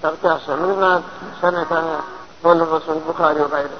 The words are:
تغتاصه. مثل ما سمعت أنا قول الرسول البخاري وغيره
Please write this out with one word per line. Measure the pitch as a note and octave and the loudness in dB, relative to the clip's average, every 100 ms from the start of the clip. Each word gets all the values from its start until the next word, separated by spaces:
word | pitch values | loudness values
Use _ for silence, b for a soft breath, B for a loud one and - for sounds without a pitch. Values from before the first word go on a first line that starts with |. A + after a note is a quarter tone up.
تغتاصه. | D#3 D#3+ F#3 D#3+ - C#3+ | -4 -2 0 0 -2 -2
مثل | F3+ F#3+ | -2 2
ما | F#3+ F3+ E3+ - F#3 - | 4 2 -2 -14 -14 -2
سمعت | F3 F3 D#3+ | 0 0 -2
أنا | E3+ E3 D3+ D3+ - - - | -2 -2 -4 -8 -12 -18 0
قول | E3+ E3+ | 4 6
الرسول | E3 D#3+ D#3+ D#3+ | 4 0 0 -4
البخاري | D#3 E3+ E3 D3+ | -4 0 2 2
وغيره | C#3+ D3 C#3+ - | 0 0 -4 -8